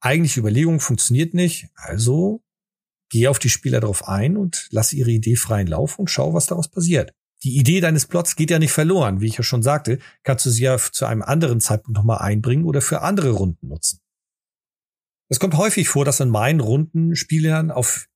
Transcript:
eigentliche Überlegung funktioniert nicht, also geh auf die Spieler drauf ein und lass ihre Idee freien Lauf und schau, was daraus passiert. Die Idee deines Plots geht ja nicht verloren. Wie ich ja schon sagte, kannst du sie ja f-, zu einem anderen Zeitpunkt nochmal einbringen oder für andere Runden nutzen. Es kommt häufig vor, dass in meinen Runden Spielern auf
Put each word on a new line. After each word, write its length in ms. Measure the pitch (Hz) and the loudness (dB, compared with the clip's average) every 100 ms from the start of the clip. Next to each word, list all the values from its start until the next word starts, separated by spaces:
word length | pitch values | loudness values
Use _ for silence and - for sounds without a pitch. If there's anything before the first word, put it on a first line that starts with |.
eigentliche 400 | 123 151 165 127 | 0 2 2 0
Überlegung 400 | 107 110 165 160 | 0 2 2 0
funktioniert 520 | - 120 - 123 165 | 0 -2 0 0 0
nicht, 360 | 175 175 170 - | 0 0 -2 -10
also 680 | - - 101 113 143 190 226 _ _ _ _ _ _ - | -16 -8 -2 0 2 0 -2 _ _ _ _ _ _ -4
geh 180 | 113 117 | 2 2
auf 100 | 120 | 2
die 100 | 123 | 0
Spieler 320 | - 135 123 | -2 -2 -2
drauf 260 | 113 95 - | -2 -4 -4
ein 300 | 98 120 208 | -2 0 0
und 320 | 190 - - | -2 -6 -6
lass 220 | 110 110 | -2 -2
ihre 180 | 143 120 | 0 0
Idee 260 | 113 110 117 | 2 2 0
freien 300 | - 107 92 | 0 0 0
Lauf 320 | 78 151 - | -2 -2 -4
und 120 | 190 | -4
schau, 240 | - 143 | -2 0
was 120 | 165 - | 0 -2
daraus 220 | 175 160 | -2 -4
passiert. 440 | - 170 165 - - _ _ | -2 0 0 -2 -8 _ _
Die 140 | 135 131 | -4 2
Idee 240 | 131 185 | 4 4
deines 260 | 170 156 - | 4 2 0
Plots 300 | 175 175 - | -2 -2 -2
geht 140 | 160 | 0
ja 80 | 165 | 2
nicht 140 | 156 | 2
verloren. 500 | - 156 185 123 95 | 2 2 2 2 0
Wie 60 | 110 | -2
ich 100 | - | -2
ja 60 | |
schon 180 | 117 123 | -2 0
sagte, 360 | 113 147 143 120 - _ | 2 0 0 -4 -6 _
kannst 200 | - 127 | -2 0
du 60 | 135 | 0
sie 140 | 113 | 2
ja 100 | 131 | 2
f-, 180 | 131 - | 0 -2
zu 140 | - 120 | -4 -4
einem 160 | 110 | -2
anderen 380 | 101 151 160 117 | 0 0 2 0
Zeitpunkt 360 | - 107 - 104 | 0 -2 -2 0
nochmal 220 | 104 110 | 2 2
einbringen 460 | 98 104 117 131 | 0 0 0 0
oder 180 | 165 143 | 0 0
für 180 | - - | -2 -2
andere 300 | 151 196 147 | -2 0 0
Runden 380 | 110 95 80 64 | 0 0 -4 -8
nutzen. 320 | 76 - - _ _ _ _ _ _ _ _ _ _ _ _ - | -6 -6 -6 _ _ _ _ _ _ _ _ _ _ _ _ -8
Es 120 | 135 | -4
kommt 160 | 190 156 | 0 2
häufig 320 | 208 208 165 | 0 0 0
vor, 160 | 143 | 0
dass 160 | 143 135 | 0 0
in 80 | 131 | 0
meinen 320 | 110 117 160 | 2 2 2
Runden 560 | 110 127 160 165 165 165 | 2 0 0 0 0 -2
Spielern 540 | - 160 156 156 160 | -2 0 0 0 -2
auf 360 | 127 123 - - | -2 -2 -4 -10